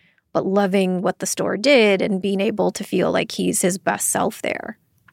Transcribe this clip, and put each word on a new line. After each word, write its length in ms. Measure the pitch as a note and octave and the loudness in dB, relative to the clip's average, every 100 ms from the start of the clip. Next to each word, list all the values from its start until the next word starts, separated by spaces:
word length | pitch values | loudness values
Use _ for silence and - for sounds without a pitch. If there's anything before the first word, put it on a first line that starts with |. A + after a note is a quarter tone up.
| _ _ _ | _ _ _
but 120 | - | -2
loving 580 | F#3+ G3 G3 G3 F#3 F3+ | 0 2 2 2 2 0
what 180 | F#3 - | -2 -2
the 60 | F#3 | -4
store 300 | - - G3 | -4 -2 0
did 460 | B3+ C4+ G#3 F#3+ | 4 4 6 4
and 180 | - F#3+ | 0 0
being 200 | G3 G3 | 0 -2
able 300 | G#3 G#3 F3+ | -2 0 -2
to 100 | - | -2
feel 300 | G3 F3+ E3+ | -4 0 0
like 200 | E3+ - | 0 -2
he's 300 | - F3+ - | -2 -2 0
his 160 | F3+ F#3+ | 0 -2
best 320 | - - - | -2 -2 -2
self 320 | - F3 - | 0 -2 -4
there. 360 | - - - - _ _ _ | -6 -6 -10 -16 _ _ _